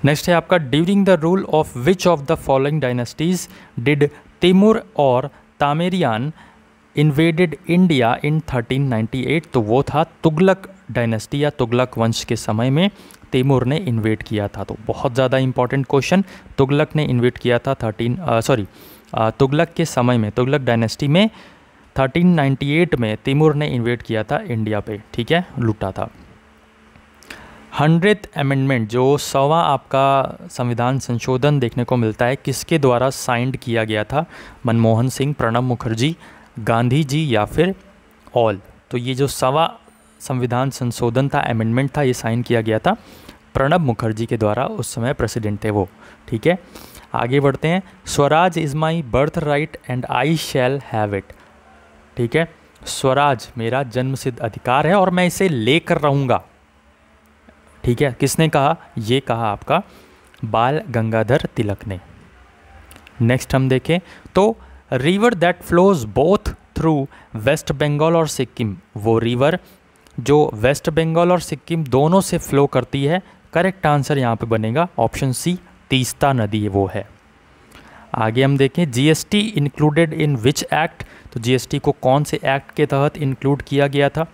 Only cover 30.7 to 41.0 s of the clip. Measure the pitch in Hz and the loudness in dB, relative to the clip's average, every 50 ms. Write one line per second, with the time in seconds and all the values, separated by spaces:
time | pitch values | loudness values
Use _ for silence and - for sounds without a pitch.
30.7 | 120 117 120 123 135 135 - - 123 117 - - 131 127 123 147 147 143 127 117 | -2 -2 -2 -2 -2 -2 -4 -4 -6 -6 -2 -2 -2 0 2 2 2 2 0 -2
31.7 | - 123 123 - 131 123 117 110 104 - 123 120 131 139 - - 131 - - - | -2 -2 -2 0 0 0 0 0 0 0 -2 -2 -2 -2 -4 -6 -6 -6 -4 -2
32.7 | 170 160 139 135 123 120 123 135 135 - - - 123 117 120 131 127 - - - | -2 2 4 4 2 4 2 0 -2 -4 -4 -2 -2 0 0 -2 -4 -6 -6 -2
33.7 | 113 113 113 110 110 107 107 - - 143 165 - - - - - - - - 117 | 0 0 0 0 -2 -4 -4 -2 -2 -4 -4 -4 -10 -20 -20 -20 -20 -6 -2 0
34.7 | 113 117 113 113 113 110 120 131 - - 135 143 147 - 123 117 113 120 127 127 | 2 4 4 4 4 4 2 0 -2 -2 -2 -2 -2 -2 -2 0 0 0 0 0
35.7 | 123 113 - 139 - 110 120 147 165 - - - - - - - _ - 110 101 | -2 -4 -4 -6 -2 -2 -2 -2 -2 -4 -12 -20 -20 -20 -20 -18 _ -10 -2 0
36.7 | 117 113 120 123 127 147 160 135 135 151 160 147 117 107 104 104 - - 165 185 | 0 2 2 2 2 0 0 0 -2 -2 -2 0 0 0 0 0 0 0 0 0
37.7 | 196 - - - - _ _ _ _ _ _ - - 123 117 110 104 95 - - | 0 -6 -12 -20 -20 _ _ _ _ _ _ -4 0 0 2 2 0 -2 -8 -18
38.7 | - - _ _ - 123 120 127 131 123 139 135 - - - 131 135 156 165 170 | -20 -20 _ _ -8 -6 -4 -4 -2 -2 -2 -2 -2 0 -2 0 2 2 0 -2
39.7 | - - _ - _ _ _ _ _ _ - - 143 127 123 123 120 120 131 139 | -4 -12 _ -20 _ _ _ _ _ _ -10 -6 -4 -4 -2 -2 -2 -2 -2 -2
40.7 | 127 - 131 120 117 - | -4 -4 -6 -6 -4 -2